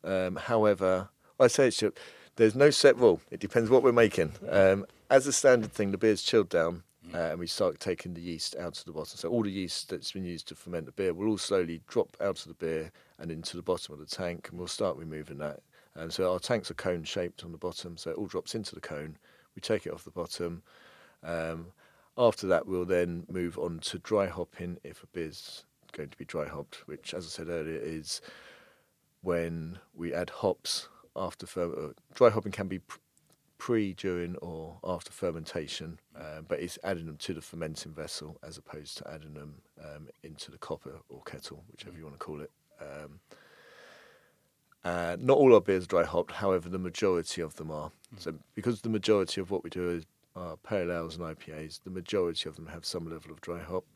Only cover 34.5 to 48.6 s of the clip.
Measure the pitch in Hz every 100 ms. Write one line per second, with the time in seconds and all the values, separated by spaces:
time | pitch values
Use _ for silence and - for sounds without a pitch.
34.5 | 80 80 80 - 87 - - 87 82 80
35.5 | 85 73 - 80 85 _ 73 76 78 80
36.5 | 76 87 - 95 90 82 76 - 80 -
37.5 | 82 80 78 78 78 76 - 76 - 78
38.5 | 82 - 76 73 - - 78 78 73 73
39.5 | 73 _ - 76 73 76 - 76 76 -
40.5 | 67 - 76 67 69 - - - 69 -
41.5 | 71 85 - 67 80 78 71 - 76 76
42.5 | _ _ _ 73 73 76 76 _ - -
43.5 | - - - - - - _ _ _ _
44.5 | _ _ _ 87 87 85 87 127 139 135
45.5 | 110 95 95 87 90 82 85 85 - 98
46.5 | 92 87 92 90 - 101 87 82 - 80
47.5 | - 80 76 76 _ - 101 82 80 _
48.5 | -